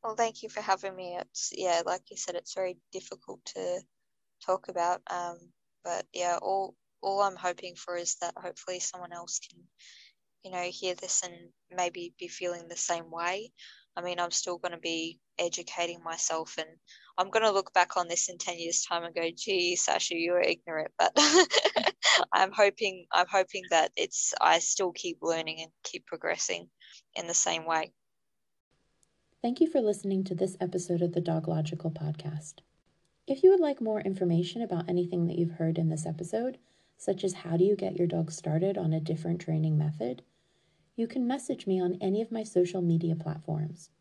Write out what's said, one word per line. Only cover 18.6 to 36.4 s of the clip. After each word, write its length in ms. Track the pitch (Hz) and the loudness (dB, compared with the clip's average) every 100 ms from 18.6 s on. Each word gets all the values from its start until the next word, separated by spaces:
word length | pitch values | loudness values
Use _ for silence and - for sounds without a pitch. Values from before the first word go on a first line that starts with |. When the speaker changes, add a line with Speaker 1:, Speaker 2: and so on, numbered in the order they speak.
| 170 170 | -2 -2
Speaker 1:
time 200 | - 170 | 0 -4
and 100 | 170 | -4
go, 140 | 170 165 170 | -2 -4 -4
"Gee, 400 | - 190 175 170 | -2 2 2 2
Sasha, 380 | - - - 170 | 2 2 0 -2
you 160 | 165 | 2
were 80 | 180 | 4
ignorant." 520 | 175 170 - 160 156 _ | 4 2 -2 -6 -6 _
But 140 | 170 | 2
<laughs> 800 | - 294 320 349 - - - - - - - - | 6 6 8 6 4 2 2 0 0 4 4 4
I'm 200 | - 190 | 2 2
hoping, 520 | 202 208 202 214 185 170 | 6 4 4 -4 -4 0
I'm 140 | - 180 | 2 4
hoping 340 | 202 185 196 180 | 2 2 -2 2
that 240 | 165 156 | 2 2
it's, 380 | - 165 - - - | 0 -4 0 -2 4
I 200 | 170 165 | 4 4
still 320 | - - 190 | 2 0 -2
keep 260 | 170 175 160 | -2 -8 -6
learning 400 | 160 165 160 160 | -2 -2 -2 -8
and 100 | 160 _ | -12 _
keep 220 | - - - | -12 -12 -10
progressing 640 | 160 165 170 - 170 175 _ - - _ | -8 -4 -2 -2 -4 -8 _ -20 -20 _
in 120 | - 170 | -10 -2
the 80 | |
same 320 | 170 - 165 160 | 0 0 -2 0
way. 260 | 160 160 _ _ _ _ _ _ _ _ _ _ _ _ _ _ _ | -2 -2 _ _ _ _ _ _ _ _ _ _ _ _ _ _ _
Speaker 2:
Thank 180 | 240 254 | -4 2
you 80 | 320 | 4
for 120 | 294 | 4
listening 420 | 214 202 196 190 | 2 2 0 0
to 100 | 190 | 0
this 220 | 175 190 190 | 0 -2 -2
episode 420 | 180 180 - 170 | -2 -2 0 0
of 100 | 170 | 2
the 80 | 175 | 0
Dog 260 | 170 160 160 | 0 0 0
Logical 420 | 160 156 160 165 | 0 -2 -2 -6
podcast. 680 | 156 156 151 156 151 151 - _ _ _ _ _ _ - | -4 -6 -6 -6 -8 -10 -20 _ _ _ _ _ _ -6
If 160 | 269 | 6
you 80 | 370 | 8
would 100 | 381 | 8
like 200 | 311 277 | 6 2
more 200 | 220 214 | -2 -2
information 600 | 196 190 180 170 175 233 | -2 0 2 4 2 -2
about 260 | 226 175 165 | -4 -2 0
anything 380 | 180 175 175 170 | 0 0 0 0
that 120 | 170 | 0
you've 180 | 170 - | -2 0
heard 200 | 165 165 | 0 2
in 120 | 165 | 0
this 160 | 160 165 | 0 -4
episode, 520 | 156 175 214 | -6 -4 -2